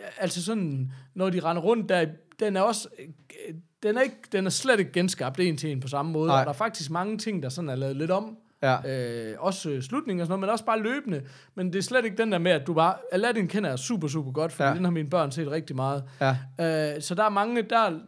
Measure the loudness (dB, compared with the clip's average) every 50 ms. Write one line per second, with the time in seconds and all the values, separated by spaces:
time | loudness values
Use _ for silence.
0 | -14 -14 -6 -4 -4 -4 -2 -4 -4 -2 -2 -2 -2 -2 -2 -2 -4 -6 -8 -12
1 | -18 _ -4 -2 -2 0 0 0 0 0 0 2 2 2 2 2 2 2 4 4
2 | 4 2 -2 -8 _ _ -6 -2 -2 0 2 4 4 2 2 0 -6 -10 -14 -18
3 | -18 -18 -20 -20 _ -20 -18 -14 -14 -14 -14 -14 -16 _ _ _ -2 0 2 2
4 | 2 0 0 -6 -8 -4 -2 0 0 0 0 2 4 4 4 4 4 2 2 2
5 | 2 2 2 0 -2 -2 0 2 2 2 2 0 -2 -4 -4 -4 -4 -2 -2 -2
6 | -2 0 0 2 4 4 4 4 4 2 0 0 -2 -2 -2 -4 -6 -4 -2 -2
7 | -2 -2 -4 -4 -4 -4 -4 -4 -4 -6 -6 -6 -6 -4 -4 -2 -2 -2 -2 -2
8 | 0 0 0 0 -2 -4 -10 -18 _ _ _ _ 2 2 2 2 0 -4 -4 -4
9 | -4 -4 -4 -6 -6 -8 -8 -4 -4 -4 -2 -2 -4 -4 -4 -4 -4 -4 -4 -4
10 | -2 -2 -2 -2 -2 -2 -2 -2 0 0 -2 0 0 0 0 0 0 0 -2 -2
11 | -2 -4 -4 -4 -6 -10 -16 -20 -20 _ _ -4 -4 -2 -2 -2 -2 0 0 0
12 | 0 0 0 0 0 2 2 2 4 4 4 4 2 2 4 4 4 4 4 0
13 | -4 -4 -2 0 2 0 0 0 -2 0 0 -2 -2 -2 -2 -4 -4 -4 -4 -2
14 | -2 -2 -4 -4 -4 -4 -2 -2 -2 -2 0 2 4 4 4 4 2 2 2 0
15 | 0 0 2 2 2 0 -2 -4 -4 -2 -4 -4 -4 -4 -4 -2 -2 -2 -2 -4
16 | -6 -8 -4 0 2 2 2 2 -2 -6 -4 -2 0 0 2 2 0 0 -2 -4
17 | -6 -2 2 2 2 4 4 2 2 2 0 0 0 2 4 4 4 4 0 -4
18 | -4